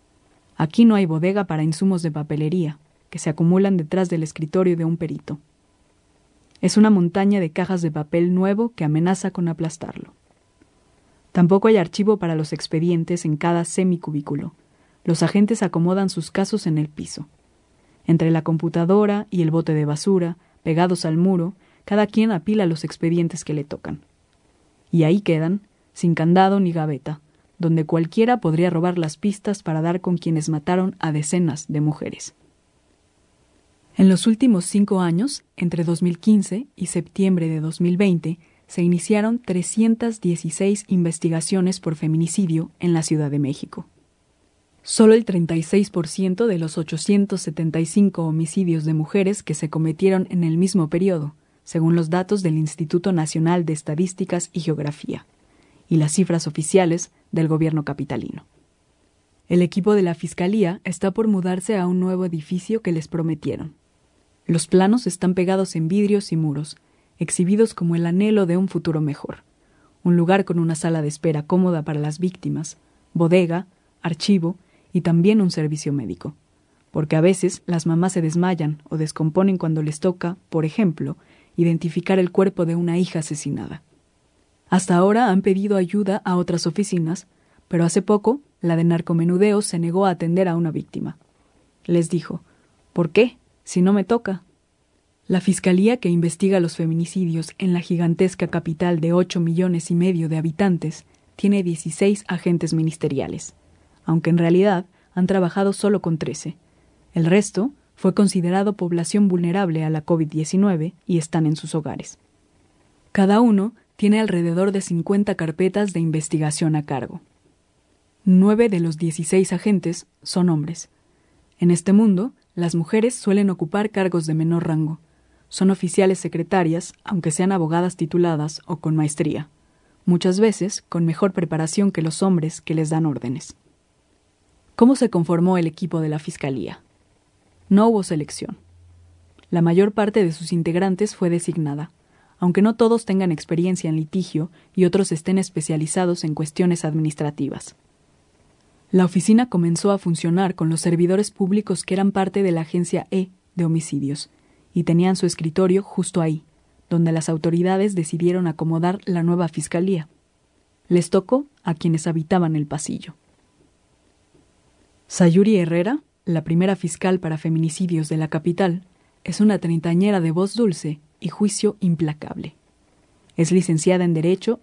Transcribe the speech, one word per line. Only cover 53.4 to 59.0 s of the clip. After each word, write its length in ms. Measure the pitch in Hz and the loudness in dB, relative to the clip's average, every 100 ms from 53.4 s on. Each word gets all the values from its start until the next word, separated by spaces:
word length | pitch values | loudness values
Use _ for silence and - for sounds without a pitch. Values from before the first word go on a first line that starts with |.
| 160 180 165 | 0 0 -2
de 80 | |
Estadísticas 720 | 156 - 151 185 - 185 175 - | -4 -6 -4 -4 -4 -4 -4 -4
y 80 | 175 | -6
Geografía, 640 | 160 151 147 - - - - _ _ _ _ _ - | -4 -4 -4 -8 -10 -10 -12 _ _ _ _ _ 0
y 80 | 160 | 0
las 160 | 151 | 2
cifras 340 | - 185 170 160 | 0 0 0 -2
oficiales 640 | 151 156 190 175 170 - _ - | -6 0 2 2 -2 -6 _ -6
del 160 | 190 160 | -2 0
gobierno 360 | 156 160 156 | 0 0 -2
capitalino. 640 | 147 143 131 120 - - - _ _ _ _ _ | -4 -8 -6 -6 -8 -12 -16 _ _ _ _ _